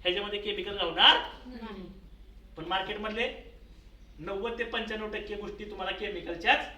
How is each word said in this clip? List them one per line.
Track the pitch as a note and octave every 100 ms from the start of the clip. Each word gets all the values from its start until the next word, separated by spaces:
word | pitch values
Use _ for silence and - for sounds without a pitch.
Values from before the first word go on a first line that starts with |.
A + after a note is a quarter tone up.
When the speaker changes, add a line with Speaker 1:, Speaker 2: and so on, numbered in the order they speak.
Speaker 1:
ह्याच्यामध्ये | F3+ G3 G3+ G3+
केमिकल | G#3 G3 F#3+ G3+
घालणार | F3 E3 B3 E4 - - B3+
Speaker 2:
नाही. | A#3+ A3 G3 F3+ - - - - - - -
Speaker 1:
पण | E3
मार्केटमधले | F#3+ F#3+ G#3 G#3+ G#3+ B3+ - - - - - - - - -
नव्वद | E3 G3 A3+ A#3
ते |
पंच्याण्णव | A3+ A#3 G#3+ G#3+ G#3+
टक्के | G3 - G#3
गोष्टी | G#3 - G#3
तुम्हाला | F#3+ F#3+
केमिकलच्याच. | F#3+ G#3 F3+ - E3+ A3 C#4+ -